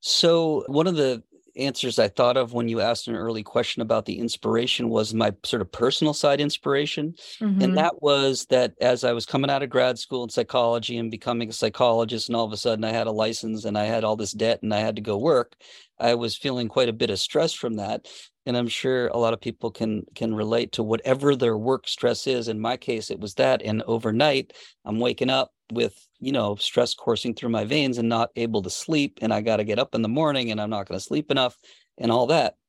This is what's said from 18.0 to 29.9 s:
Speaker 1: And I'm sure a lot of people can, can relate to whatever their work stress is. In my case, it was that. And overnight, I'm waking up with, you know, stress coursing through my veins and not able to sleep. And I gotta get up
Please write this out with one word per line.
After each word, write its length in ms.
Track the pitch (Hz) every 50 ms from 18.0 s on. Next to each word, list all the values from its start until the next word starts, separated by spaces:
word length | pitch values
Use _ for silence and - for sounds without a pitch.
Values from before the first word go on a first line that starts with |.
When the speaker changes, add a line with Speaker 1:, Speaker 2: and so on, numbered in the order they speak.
| _ - - - - - _ _ _
Speaker 1:
And 120 | - 123
I'm 100 | 120 120
sure 400 | 117 - - - 135 131 127 123 117
a 100 | - 117
lot 160 | 117 113 113
of 60 | 113
people 300 | - 117 113 _ - 117
can, 340 | 110 - 117 110 110 107 - - _
can 180 | - - 113 110
relate 380 | 107 107 107 113 117 120 - -
to 100 | - 113
whatever 540 | 107 110 113 - 131 131 135 139 143 143
their 200 | 127 127 117 110
work 300 | 110 110 120 131 123 _
stress 400 | - - - - 123 117 - -
is. 220 | 139 131 123 117 117
In 100 | 107 107
my 180 | 107 113 127
case, 320 | 127 - - 123 110 107 -
it 100 | - -
was 140 | 104 104 -
that. 280 | - 131 131 127 - -
And 200 | 110 107 110 -
overnight, 720 | - 113 117 110 113 107 117 143 151 143 135 113 _ - - - - _ _ _
I'm 140 | - 107 110
waking 320 | 117 127 120 - 131 127
up 220 | 131 135 131 - _ _ _ _
with, 380 | 113 113 120 110 - - - _ _ _
you 140 | - 131 139
know, 240 | 135 110 104 104
stress 360 | 104 - - - - 120 123 -
coursing 420 | - - - 117 107 - 127 113
through 160 | - - 123
my 140 | 113 110 107
veins 340 | 107 135 151 147 135 127 120
and 100 | 113 113
not 220 | 117 113 117 - _
able 260 | - 117 117 110 107 95
to 60 | 90
sleep. 500 | - - - - 165 151 143 139 - - -
And 100 | 110 110
I 100 | 107 107
gotta 200 | 113 110 104 107
get 160 | 104 104 104
up 160 | 131 -